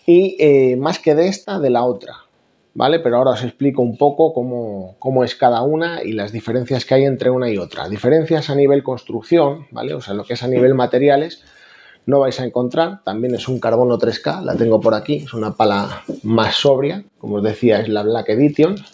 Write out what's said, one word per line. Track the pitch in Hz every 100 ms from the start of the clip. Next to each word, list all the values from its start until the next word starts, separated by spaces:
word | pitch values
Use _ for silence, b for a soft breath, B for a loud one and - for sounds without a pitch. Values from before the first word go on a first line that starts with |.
| -
y, | 175 190 185
eh, | 151 139 131 123
más | 151 -
que | 160
de | 151 185
esta, | 196 - 196
de | 139
la | 120
otra, | 123 - - - _ _ _ _ _
¿vale? | - 127 165
Pero | 127 120
ahora | 135
os | 110
explico | 120 - 139 127
un | 120 113
poco | 143 143 160
cómo, | 127 127 120 113 101 92 -
cómo | 131 127
es | 117 -
cada | 123 117
una | 135 156 170 170
y | -
las | 110 101
diferencias | 113 117 123 120 131 -
que | 135
hay |
entre | 139 127 127
una | 127 123
y | 101
otra. | 85 - 80
Diferencias | 101 123 160 160 156 143
a | 143
nivel | 139 143
construcción, | 135 127 - 113 - 170 143 156 139
¿vale? | 117 127
O | 151
sea, | 101
lo | 101
que | -
es | 120
a | 123
nivel | 123 127
materiales, | 131 123 131 143 139 165 - b b b b b b -
no | 139
vais | 131 127
a | 123
encontrar. | 123 123 165 170 196
También | - 110 123
es | 110 127
un | 123
carbono | 117 113 123 117
tres | 113 110
K, | 147 -
la | - 98
tengo | 117 110
por | 110
aquí, | 107 - 147 143
es |
una | 117 107 -
pala | 110 101 101 - - -
más | 107 113 104
sobria, | - 143 135 143 208 - _
como | - 104
os |
decía, | 214 - 120 104
es | 110
la | 104
Black | 107 113 107
Edition, | 110 147 151 160 202 -